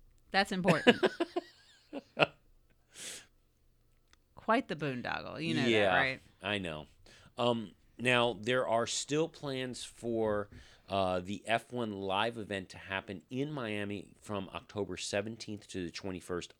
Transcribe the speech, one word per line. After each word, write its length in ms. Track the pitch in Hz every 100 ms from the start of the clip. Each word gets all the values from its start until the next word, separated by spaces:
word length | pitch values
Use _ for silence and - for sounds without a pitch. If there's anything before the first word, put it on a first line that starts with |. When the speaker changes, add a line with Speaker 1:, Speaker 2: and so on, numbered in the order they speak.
| - _ _
Speaker 1:
That's 200 | 190 202
important. 540 | 185 180 156 - - 349 - 339 - - - - - _ 285 - -
Speaker 2:
<laughs> 80 | - - _ _ _ _ _ - - - - _ _ _ _ _ _ _ _ _ _ -
Speaker 1:
Quite 320 | - 233 -
the 80 | 160
boondoggle. 640 | 147 123 - - 90 95
You 120 | 165 -
know 100 | 120
Speaker 2:
Yeah, 260 | 113 98
Speaker 1:
that, 60 | 92
right? 220 | 135 131 - _
Speaker 2:
I 140 | 92 104
know. 260 | 90 78 76 - - - - -
Um, 340 | 120 117 101 - _ -
now, 400 | 120 123 120 104
there 280 | 107 127 92
are 180 | 113 117
still 420 | - - 147 160
plans 560 | - 147 131 127 117
for, 640 | - - 117 113 110 104 101 - - - -
uh, 300 | 98 92 92
the 220 | 90 101 -
F 240 | 113 -
one 220 | 123 113
live 440 | 98 98 95 113 120
event 320 | 98 101 90
to 80 | -
happen 440 | - 95 - 98 -
in 200 | 127 143
Miami 540 | 151 113 104 101 101 - -
from 280 | - 104 95
October 440 | 87 - 104 95 92
seventeenth 680 | - 104 104 113 - 104 -
to 140 | 98
the 80 | 87
twenty-first 600 | - 98 92 - 87 - -